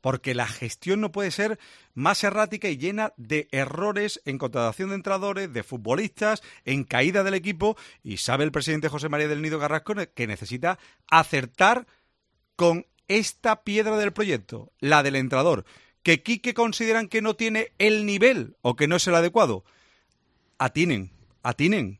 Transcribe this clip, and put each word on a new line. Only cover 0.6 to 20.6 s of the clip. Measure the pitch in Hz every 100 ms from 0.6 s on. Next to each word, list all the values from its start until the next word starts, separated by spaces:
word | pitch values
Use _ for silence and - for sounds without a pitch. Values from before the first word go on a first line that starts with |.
| 117 - 175 202
no | 214
puede | 180 196
ser | 160 208 220 - - _
más | - 147 196
errática | 202 202 214 196 208
y | 143
llena | 156 208 220 -
de | 113 151 151
errores | 135 135 151 202 202 208 - -
en | 135
contratación | 135 131 117 107 190
de |
entrenadores, | 196 180 196 202 196 190
de | 120
futbolistas, | 104 123 107 139 208 - 214 220 - -
en | - 135
caída | 135 123 139 190
del | 190
equipo. | 190 175 175 202 220 - -
Y | - 95
sabe | - 131
el | 151
presidente | 147 139 156 147
José | 143 151
María | 147 151
del | 147
Nido | 156 156
Carrasco | 147 151 - 208
ne-, | 170
que | - 120
necesita | 104 104 123 165 185 - _ _
acertar | 160 156 143 127 - 190 247 240 _ _ _ _ _ _
con | - 175 170 - _ _
esta | 202 214 - 233 220
piedra | - 208 214 214
del | 208
proyecto, | 202 208 135 98 113 104 _
la | 139 151
del | 139 139
entrenador. | 131 131 156 131 - - _ _
Que | - 160
Quique | - 226 247
consideran | 233 233 - 226 226 208
que | 226
no | 214
tiene | 214 226 220 220 _
el | 208 214 208
nivel | 202 233 226 113 -
o | 123 120
que | 147
no | 175
es | 185
el | 170
adecuado. | 170 196 180 101 _ _ _ _ _ _ _ _ _
Atinen, | _